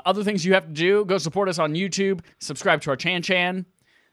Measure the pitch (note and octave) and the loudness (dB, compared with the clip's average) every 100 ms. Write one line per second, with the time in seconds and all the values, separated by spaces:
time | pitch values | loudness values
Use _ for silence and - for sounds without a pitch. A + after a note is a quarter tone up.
0 | F3+ F#3+ G3+ G3 F3 F#3+ D#3+ D3+ F3+ G3+ | 0 0 0 0 2 2 2 0 2 2
1 | F#3+ F#3+ D3+ F#3+ F#3+ E3+ D#3 D#3+ G3 G3 | 2 -2 -2 -2 -2 0 -2 -2 -2 0
2 | G3 F#3 - _ - C#3+ F#3+ D#3 D3+ C3 | 0 -2 -6 _ -12 -2 2 2 0 -2
3 | E3+ F3+ E3+ F#3 F3+ F#3 F3+ _ _ _ | -2 -2 0 0 0 -2 -8 _ _ _
4 | _ | _